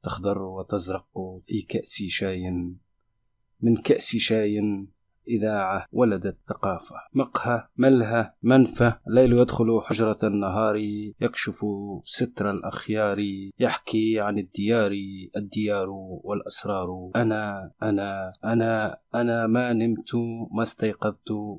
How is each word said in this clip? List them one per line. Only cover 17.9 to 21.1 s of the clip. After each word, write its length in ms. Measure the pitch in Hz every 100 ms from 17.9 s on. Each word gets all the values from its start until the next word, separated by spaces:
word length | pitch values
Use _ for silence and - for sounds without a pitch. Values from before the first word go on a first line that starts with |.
| 101 101 98 95 - 110
أنا، 520 | 117 113 113 107 - _ 117
أنا 320 | 120 117 113
ما 260 | 117 123
نمت، 420 | 120 117 110 - 120 117 117 113
ما 120 | 104
استيقظت 680 | 113 - 110 101 107